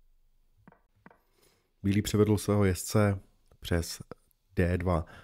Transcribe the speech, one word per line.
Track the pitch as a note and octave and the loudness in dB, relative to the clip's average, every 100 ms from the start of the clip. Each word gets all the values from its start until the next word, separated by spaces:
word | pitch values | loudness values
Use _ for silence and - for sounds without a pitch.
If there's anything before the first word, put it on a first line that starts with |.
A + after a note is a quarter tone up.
| _ _ _ _ _ _ _ _ _ _ - _ _ _ _ _ _ _ | _ _ _ _ _ _ _ _ _ _ -20 _ _ _ _ _ _ _
Bílý | G2+ G#2 | -2 0
převedl | G2+ G#2 G#2+ G2+ | 0 2 2 2
svého | - G#2 | 0 2
jezdce | G2 F2+ - A2 G#2 F#2+ - _ _ _ | 2 0 -2 0 2 0 -8 _ _ _
přes | - E2+ - - - - _ _ _ - | -4 -4 -4 -10 -16 -20 _ _ _ -2
D | F2 F2 | 0 0
dva | F2+ D#2+ - - | 0 -2 -2 -12